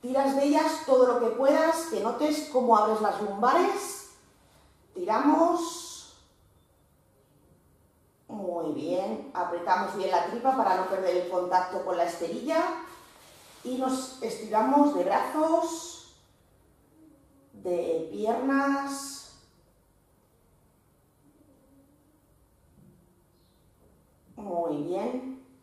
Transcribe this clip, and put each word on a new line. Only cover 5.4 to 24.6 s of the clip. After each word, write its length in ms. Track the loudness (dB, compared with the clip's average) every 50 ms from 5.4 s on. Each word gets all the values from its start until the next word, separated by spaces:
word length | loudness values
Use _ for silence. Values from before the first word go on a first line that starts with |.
| 4 4 2 0 -2 -6 -8 -10 -12 -14 -16 -16 -18 -20 -20 _ _ _ _ _ _ _ _ _ _ _ _ _ _ _ _ _ _ _ _ _ _ _ _ _ _ _ _ _ _ _ _ _ _ _ _ _ _ _ _ _ _ _
Muy 460 | -12 -8 -6 -6 -6 -4 -4 -4 -6
bien, 580 | -6 -4 -4 -2 -2 -2 -2 -4 -6 -8 -10 -6
apretamos 600 | -6 -4 -4 -4 -6 0 0 0 0 0 -4 -6
bien 160 | -4 -4 0
la 140 | 0 0 0
tripa 320 | 0 -4 -2 0 0 2 2
para 180 | 2 2 2
no 120 | 0 0 -2
perder 300 | -2 -2 0 0 0 0
el 120 | 0 0
contacto 560 | -2 -2 -2 2 2 0 0 0 -4 -6 -4
con 100 | -4 0
la 100 | 0 0
esterilla. 580 | -2 -2 -6 -6 -6 -6 -6 -4 0 0 0 0 0 -2 -6 -10 -14 -18 -20 -20 -20 -20 -20 -20 -20 -20 -20 -20 -20 -20 -14 -10
Y 140 | -8 -4 -2
nos 440 | -2 -2 -2 -4 -6 -10 -12 -8
estiramos 760 | -8 -8 -6 -6 -8 -2 0 2 2 4 6 6 6 6 4
de 80 | 2 0
brazos, 1080 | 2 2 0 0 -2 0 0 2 2 2 2 0 0 -6 -8 -12 -14 -16 -18 -20 -20 -20 _ _ _ _ _ _ _ _ _ _ _ _ _ _ _ _ _ -20 -20 -20 _ _ _ _ _ _ _ _
de 560 | -12 -6 -4 -4 -2 -2 -2 -2 -4 -4 -6
piernas. 1300 | -8 -4 -2 -2 -2 0 0 0 2 2 2 2 0 -2 -4 -6 -8 -10 -12 -12 -14 -16 -18 -20 -20 -20 _ _ _ _ _ _ _ _ _ _ _ _ _ _ _ _ _ _ _ _ _ _ _ _ _ _ _ _ _ _ _ _ _ _ _ _ _ _ _ _ _ _ _ _ _ _ _ _ _ _ _ _ _ _ _ _ _ _ _ _ _ _ _ _ _ _ _ -20 -20 -20 -20 _ _ _ _ _ _ _ _ _ _ _ _ _ _ _ _ _ _ _ _ _ _ _ _ _ _ _ -18
Muy 480 | -14 -8 -6 -4 -2